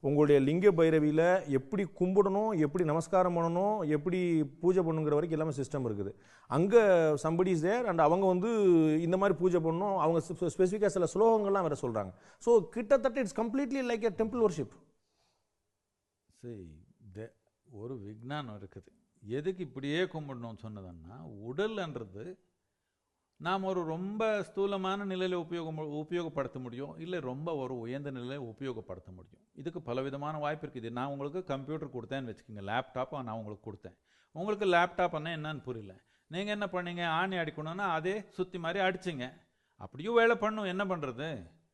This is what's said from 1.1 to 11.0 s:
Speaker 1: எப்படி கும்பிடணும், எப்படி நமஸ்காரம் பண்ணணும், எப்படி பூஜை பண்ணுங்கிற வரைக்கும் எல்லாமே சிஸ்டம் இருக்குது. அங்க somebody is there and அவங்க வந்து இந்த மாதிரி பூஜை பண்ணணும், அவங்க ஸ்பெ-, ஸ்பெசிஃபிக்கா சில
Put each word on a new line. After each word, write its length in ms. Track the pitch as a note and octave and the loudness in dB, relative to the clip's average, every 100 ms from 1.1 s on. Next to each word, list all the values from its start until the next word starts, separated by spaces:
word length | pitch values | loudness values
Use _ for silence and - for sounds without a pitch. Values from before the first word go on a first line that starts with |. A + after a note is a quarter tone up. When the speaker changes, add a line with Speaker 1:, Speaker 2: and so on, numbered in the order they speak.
| D3+ E3+ F#3 D3 | 4 4 4 2
Speaker 1:
எப்படி 380 | C3+ C3 G3+ | -2 0 -2
கும்பிடணும், 720 | F#3+ - F3+ F#3+ G3+ G3 A3 F#3+ | -2 0 2 4 4 2 0 2
எப்படி 260 | D3+ F3+ | 0 2
நமஸ்காரம் 520 | E3 D#3 D#3+ F#3+ F3+ F3 | 0 0 2 4 4 2
பண்ணணும், 520 | E3 E3+ G3+ G#3+ D#3+ | 2 2 2 0 0
எப்படி 560 | D3+ D#3 F#3 F3 E3 | 0 2 0 2 2
பூஜை 380 | C#3+ - F3 F#3 | 0 0 2 4
பண்ணுங்கிற 320 | E3 D#3+ D3+ D3 | 2 0 2 2
வரைக்கும் 120 | E3+ | 2
எல்லாமே 200 | D#3 D#3+ | 0 -2
சிஸ்டம் 420 | C3+ C3+ C#3+ B2 | -2 -4 -2 -2
இருக்குது. 220 | G2+ G2 - - - _ | -2 -4 -8 -20 -20 _
அங்க 320 | C#3 F#3+ A#3 G#3 F3 D#3+ D3 | 2 6 8 8 6 6 2
somebody 320 | D#3 E3 F#3 | 0 2 2
is 80 | F3 | 2
there 240 | D#3+ A#3 A#3 | 2 0 0
and 120 | E3+ | 4
அவங்க 260 | D3+ F3 G3 | 4 6 4
வந்து 240 | F3+ G#3+ A3+ G3 E3+ D#3 D#3 | 4 2 4 6 8 6 4
இந்த 160 | E3+ F#3 | 2 2
மாதிரி 220 | G3 E3 | 2 4
பூஜை 220 | F3+ F3 | 4 4
பண்ணணும், 380 | D#3+ E3 G3+ F#3+ | 2 0 0 2
அவங்க 240 | D#3 E3 - | 2 2 0
ஸ்பெ-, 220 | F3 F3 - | -4 -4 2
ஸ்பெசிஃபிக்கா 300 | F#3 G#3 G3+ | 2 4 0
சில 200 | F#3+ | 2